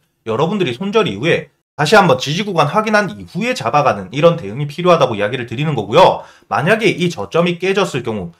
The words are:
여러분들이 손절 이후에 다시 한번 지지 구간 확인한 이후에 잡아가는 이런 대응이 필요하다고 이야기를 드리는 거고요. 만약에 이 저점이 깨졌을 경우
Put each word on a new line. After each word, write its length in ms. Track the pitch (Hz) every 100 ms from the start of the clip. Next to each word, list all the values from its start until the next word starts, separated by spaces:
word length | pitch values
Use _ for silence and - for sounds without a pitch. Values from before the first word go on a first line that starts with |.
| _ _ 113
여러분들이 480 | 113 160 208 175
손절 340 | 117 202 220 170
이후에 400 | 98 156 82 - _ _ -
다시 200 | 151 214
한번 220 | 180 170
지지 260 | - 165
구간 220 | 214 165 147
확인한 440 | 196 220 214 196
이후에 440 | 104 - 170 240
잡아가는 540 | 247 117 147 139 101 90
이런 240 | 131 170 165
대응이 300 | 98 120 147
필요하다고 480 | - 175 165 120
이야기를 320 | 101 104 127 117
드리는 280 | 117 156
거고요. 480 | 123 98 143 185 - - - -
만약에 380 | 104 156 220 214
이 220 | 151 175
저점이 480 | - 98 160 175 175
깨졌을 440 | 185 196 180 135
경우 300 | 117 107 87 -